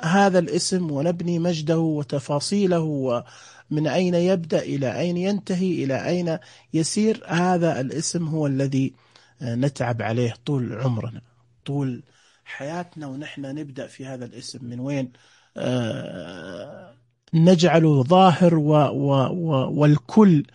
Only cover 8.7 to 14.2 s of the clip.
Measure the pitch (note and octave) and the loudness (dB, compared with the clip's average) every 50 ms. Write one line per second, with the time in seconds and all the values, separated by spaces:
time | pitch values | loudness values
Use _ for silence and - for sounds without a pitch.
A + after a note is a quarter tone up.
8.7 | C3+ C3 C3+ C3 - _ _ _ _ _ _ _ _ - D3 A#2+ A#2 A#2+ C3+ C#3+ | 0 0 -2 -2 -6 _ _ _ _ _ _ _ _ -12 -8 -6 -4 -2 -2 -2
9.7 | - - B2+ A#2+ A#2+ A2+ G2+ G#2+ A2+ B2 B2 A2+ A2 - - D3+ D3 C3 A#2+ - | -2 -2 -4 -4 -2 -4 -4 -2 -2 0 -2 -2 -4 -6 -6 -4 -4 -4 -4 -6
10.7 | - G#2+ C3 C3 A#2 A2 - - - - - _ _ _ _ _ _ _ - - | -6 -4 -4 -4 -4 -4 -6 -8 -12 -14 -20 _ _ _ _ _ _ _ -10 -8
11.7 | C#3 C#3+ C#3 C3 A#2+ - - _ _ _ _ _ _ _ _ - - - C3+ D3 | -6 -4 -4 -4 -6 -8 -14 _ _ _ _ _ _ _ _ -18 -14 -12 -10 -10
12.7 | E3 F3+ F3 F3 - D#3+ D3+ C#3 C3 C#3 D3+ - - D3 C#3 C3+ C#3 D3+ D3+ C#3+ | -10 -10 -10 -12 -14 -16 -14 -12 -12 -12 -14 -14 -12 -12 -12 -10 -10 -10 -12 -12
13.7 | B2+ C3+ - - - - C3 C3 C3+ B2 | -12 -14 -14 -14 -14 -16 -14 -14 -12 -12